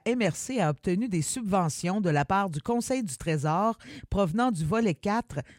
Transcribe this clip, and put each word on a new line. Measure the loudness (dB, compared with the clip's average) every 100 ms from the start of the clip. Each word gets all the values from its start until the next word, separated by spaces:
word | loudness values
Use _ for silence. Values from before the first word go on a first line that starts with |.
M | 0 2
R | 0
C | 0 -4 0
a | 0
obtenu | 0 0 0 0
des | 0
subventions | -2 -4 0 2 2 -2 -2 0
de | 2
la | 2
part | 2 0 0
du | -4
Conseil | -2 -2 0 -2
du | -2 -6
Trésor | -2 0 0 2 0 -2 -10 -18 -4
provenant | 0 2 2 0
du | 0
volet | 0 2 2
quatre | 0 -2 -2 -4 -10 -10